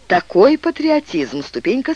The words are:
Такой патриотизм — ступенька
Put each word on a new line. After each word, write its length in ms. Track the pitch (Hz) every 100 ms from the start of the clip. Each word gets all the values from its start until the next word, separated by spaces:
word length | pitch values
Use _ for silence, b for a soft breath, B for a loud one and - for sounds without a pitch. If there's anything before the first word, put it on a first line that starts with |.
| -
Такой 500 | 180 - 180 226 302
патриотизм — 880 | 330 330 311 302 294 165 131 139
ступенька 500 | 139 - 160 247 269